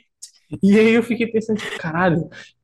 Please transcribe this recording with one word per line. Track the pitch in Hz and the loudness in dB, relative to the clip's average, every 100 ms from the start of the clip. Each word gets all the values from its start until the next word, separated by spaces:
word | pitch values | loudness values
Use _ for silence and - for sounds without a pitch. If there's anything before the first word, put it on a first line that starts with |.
| - _ - _ _ 151 | -20 _ -20 _ _ -2
E | 196 208 | 4 4
aí | 220 | 6
eu | 226 | 4
fiquei | 233 226 226 | 0 -4 -2
pensando, | 220 220 208 | -4 -4 -6
tipo, | - - | -6 -10
"Caralho, | 165 160 185 165 160 - - _ | -8 -2 0 0 -4 -12 -20 _